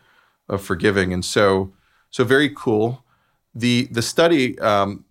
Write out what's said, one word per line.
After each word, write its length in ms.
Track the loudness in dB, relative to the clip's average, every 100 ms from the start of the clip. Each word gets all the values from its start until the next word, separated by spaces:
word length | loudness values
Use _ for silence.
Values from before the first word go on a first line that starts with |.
| _ _ _ _ -8
of 120 | -8
forgiving. 520 | -6 -2 0 0 0
And 100 | -2
so, 480 | -2 2 2 2 -2 -10 _ _ _
so 160 | -4 2
very 240 | 2 2
cool. 520 | -2 -2 0 -2 -4 _ _ _ _ _
The, 320 | -4 0 0 0
the 160 | -4
study, 580 | -2 2 2 4 0 -2
um, 460 | 0 2 0 -4 -16